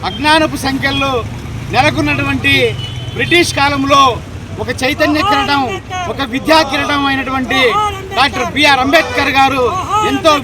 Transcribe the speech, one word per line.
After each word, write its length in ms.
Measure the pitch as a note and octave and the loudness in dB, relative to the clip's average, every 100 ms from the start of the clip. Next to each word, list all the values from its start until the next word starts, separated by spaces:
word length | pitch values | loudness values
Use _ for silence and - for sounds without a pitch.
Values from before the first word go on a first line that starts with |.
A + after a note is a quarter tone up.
అజ్ఞానపు 520 | F3 G#3 D4 D#4+ D#4 C4+ | -4 -2 2 4 2 -2
సంఖ్యలు 560 | C4+ C4+ C#4 C#4 C#4 B3+ - - - - - | -4 -2 -2 0 -2 -2 -4 -8 -10 -10 -2
నెలకొన్నటువంటి 800 | G#3+ D4 C#4+ D4 C#4+ C#4 C4+ C#4 C#4 A#3+ G#3 - - - | 2 2 2 0 0 -2 0 2 2 2 0 -8 -8 -8
బ్రిటిష్ 400 | - C4 E4+ E4+ | -4 2 2 2
కాలంలో 480 | - C#4+ C#4+ C4+ C#4 C4+ G#3+ - - - - | 0 0 0 2 4 4 2 -8 -14 -12 -8
ఒక 120 | G#3+ B3 | -6 -2
చైతన్య 380 | C4 D4 D4+ D4+ | -2 0 0 2
కిరణం, 400 | G4 G#4 G4+ C#4+ C4 F#4+ - F#4 - | 2 0 2 0 -2 -6 -8 -8 -6
ఒక 140 | A3+ C4+ | -6 -4
విద్యా 260 | B3+ G#3+ D#4+ | -4 2 2
కిరణం 400 | D4+ C#4+ C#4+ C#4+ C#4 | 2 -2 -2 0 0
అయినటువంటి 540 | C4+ C4 C4 B3 C4 C4 G4+ G#4+ G4 - | -2 -2 -4 -2 2 2 2 -2 -4 -6
డాక్టర్ 380 | G4 C4+ C4 A#3 | 0 0 0 -4
బిఆర్ 300 | A#3+ D4 C4+ | 2 2 4
అంబేద్కర్ 480 | C4 D#4+ D4+ D4 C#4 C4+ | 4 2 2 -2 0 2
గారు 260 | C4+ C4+ A#3+ F#4 - G#4 G#4+ | 2 2 0 -2 -2 0 0
ఎంతో 240 | G4 E4 D4 | 2 2 2